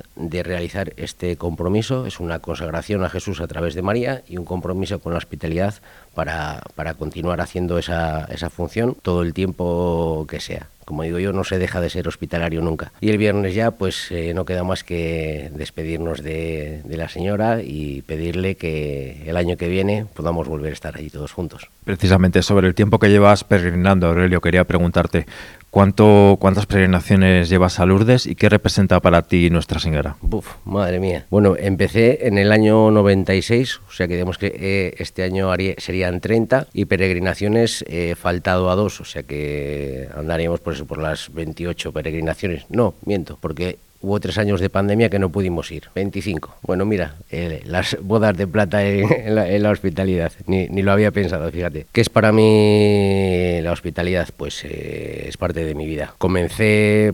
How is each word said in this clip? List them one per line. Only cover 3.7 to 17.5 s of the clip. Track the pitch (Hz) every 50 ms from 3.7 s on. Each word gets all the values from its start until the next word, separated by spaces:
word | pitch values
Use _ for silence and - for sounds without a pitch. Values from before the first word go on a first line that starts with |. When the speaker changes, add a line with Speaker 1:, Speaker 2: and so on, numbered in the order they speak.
| 76
Speaker 1:
de | 90
María | 87 98 107 120 120 131 135 127 - -
y | 87
un | 90 85
compromiso | 80 92 90 82 87 90 95 95 - 101 85
con | - 82 85
la | 82
hospitalidad | - - - 73 80 80 82 85 95 104 107 - - - - - - _ _
para, | - 78 73 80 80 76 76 73 - - - _
para | - 76 82 82
continuar | - 78 76 - 87 82 90 87 85
haciendo | 85 - - 92 90 85 87 85
esa, | - - 87 82 82 80 78 78 76 -
esa | - - 85 82
función | - - 87 78 - 107 117 123 - -
todo | - 92 87 87 87
el | 85 76
tiempo | 92 95 92 87 - 90 87 85 87 90 87 85 82 82 82 80 78 78 -
que | - 73
sea. | - - 85 82 - - _ _ _
Como | - 78 78 80
digo | 82 85 87
yo, | 92 101 92
no | 95 90
se | - 95 92
deja | 90 85 - 90
de | 85 80
ser | - 90 85 82
hospitalario | - - 82 76 - 82 85 85 80 80
nunca. | 82 85 80 76 - - - -
Y | 104 107
el | 107
viernes | 101 107 104 101 104 101 95 90
ya, | 107 113 117
pues, | - - 98 92 - - - -
eh, | 90 85 82 85 85
no | 92 87
queda | 90 92 90 90
más | 90 92 - -
que | - 87 85 82 82 82 80 78 78 76 76 69 76 73
despedirnos | 76 78 - - 80 80 80 82 78 85 85 80 76 76
de, | 78 78 80 82 82 80 78 76 76 76 76 71
de | - 80
la | 80 82 -
señora | - 87 87 98 104 101 110 113